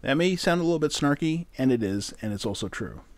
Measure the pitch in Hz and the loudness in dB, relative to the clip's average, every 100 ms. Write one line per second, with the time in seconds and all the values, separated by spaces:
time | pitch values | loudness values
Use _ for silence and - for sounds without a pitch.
0 | - 139 180 180 - 175 165 165 147 - | 0 2 2 2 2 2 2 2 0 0
1 | 143 143 160 160 170 - 131 123 104 101 | 0 2 0 -2 -4 0 2 4 2 -2
2 | 98 - 110 104 113 101 101 - 113 - | -6 -8 -6 -4 -4 -4 -6 -6 -10 -10
3 | - | -18